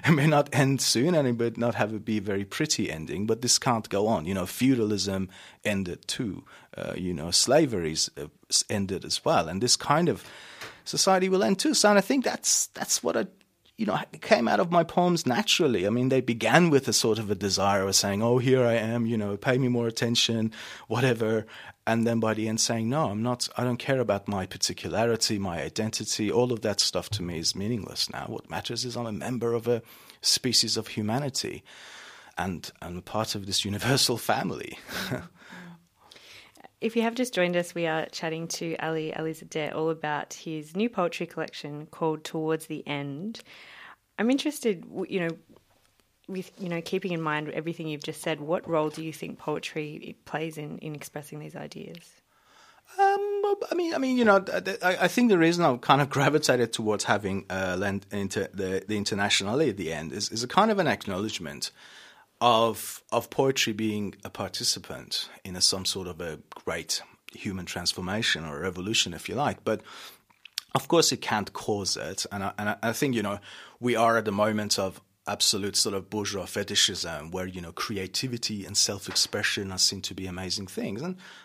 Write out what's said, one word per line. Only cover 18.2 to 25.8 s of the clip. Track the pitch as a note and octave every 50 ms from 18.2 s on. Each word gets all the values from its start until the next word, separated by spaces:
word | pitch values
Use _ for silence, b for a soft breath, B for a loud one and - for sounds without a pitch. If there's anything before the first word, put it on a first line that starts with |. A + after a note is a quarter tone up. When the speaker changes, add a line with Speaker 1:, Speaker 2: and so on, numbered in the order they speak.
Speaker 1:
"Oh, | A2+ A#2 B2 B2+
here | A#2+ C3 C3 C3 B2
I | A#2 A2+
am, | A2+ G#2+ A2+ A#2 A#2+ A2+
you | A2+ A#2+ A2
know, | G#2 G2+ G2+
pay | G2+ - C3+ B2+ C3
me | C3+ B2
more | B2 A#2+ A#2 A2+
attention," | A2+ - B2+ A#2 A#2+ - - - A2+ A2+ A2 A2 B B B B B B B B
whatever. | A2 A#2+ C3+ B2+ A#2 A2 A2+ G#2+ A2 A2 G#2+ B B B B B B B -
And | A#2 A2+ A2+ A2+
then | A#2 A#2 A2+
by | A2+ A2 G#2+
the | G#2+ A2 A2
end | A2 A2
saying, | - - A#2 A2+ A2+ A2+
"No, | C3+ D#3 D#3 G2+
I'm | G2+ G#2+
not, | A#2 B2 B2 - - - -
I | - B2
don't | B2+ A#2+ A#2+
care | - - C3+ C3
about | A#2+ G#2 G2+ G2+ - -
my | G#2 F#2+ F#2
particularity, | - - - - - F2+ - - F2+ D#2+ G2+ A#2 A#2 A2+ G#2+ - - A2 G2
my | G2 F#2 E2+ D#2+
identity. | C#2 D#2 - A#2